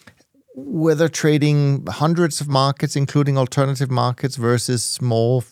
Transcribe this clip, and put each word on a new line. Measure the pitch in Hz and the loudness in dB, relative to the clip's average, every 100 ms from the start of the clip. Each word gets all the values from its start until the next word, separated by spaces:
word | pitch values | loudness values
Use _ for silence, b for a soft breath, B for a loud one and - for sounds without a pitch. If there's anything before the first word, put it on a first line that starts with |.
| b b _ _ _ - | b b _ _ _ -16
whether | 285 175 160 156 165 | -8 -2 0 2 0
trading | - 156 151 147 147 139 139 - | 2 2 4 4 2 2 0 -4
hundreds | - 151 175 170 - | -2 0 2 0 -2
of | 147 | -2
markets, | 135 139 139 147 143 | 2 2 0 -4 -2
including | 139 147 143 135 | -2 0 0 0
alternative | 127 - 135 131 131 | 0 0 0 0 -2
markets, | 127 120 123 131 127 | 0 0 -2 -6 -2
versus | 117 120 - 120 - - | 0 0 0 -4 -4 -4
more | 123 113 117 127 - | -2 0 2 0 -4